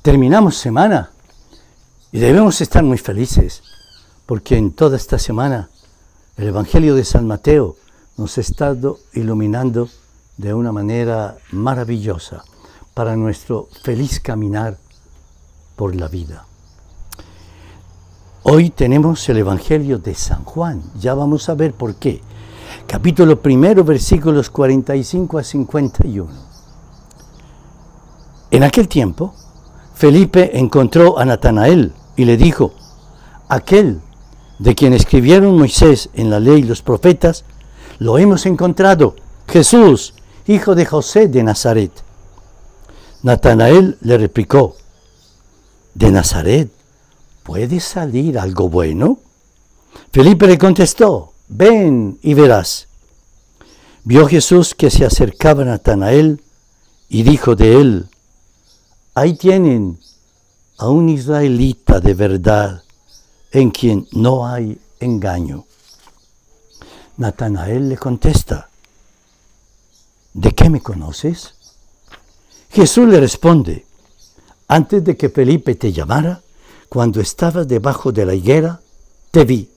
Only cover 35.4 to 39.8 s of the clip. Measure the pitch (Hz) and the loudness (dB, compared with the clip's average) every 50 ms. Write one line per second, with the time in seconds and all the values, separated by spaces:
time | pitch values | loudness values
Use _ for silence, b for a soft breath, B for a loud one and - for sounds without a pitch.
35.4 | 196 202 185 165 147 123 - - - 160 139 - - - - - 113 110 107 104 | 6 4 4 4 2 2 2 4 4 4 4 2 -2 -10 -8 -4 -2 -2 -2 0
36.4 | 110 131 151 151 131 113 113 - - - 123 - - 180 175 - - 165 165 - | 2 4 4 4 2 0 -4 -6 -2 -4 -4 2 2 2 2 2 0 -2 -2 -4
37.4 | - - - B B B B B B B B B 117 117 110 143 190 208 190 - | -14 -20 -20 B B B B B B B B B -4 0 2 2 4 4 2 2
38.4 | - 190 175 143 170 180 170 - 190 196 190 160 143 104 - - - - - - | 0 -2 -2 0 -2 -2 0 2 2 2 4 4 2 0 0 -8 -20 -20 -20 -20
39.4 | - - - 175 151 - - 240 | -16 0 2 2 4 6 6 6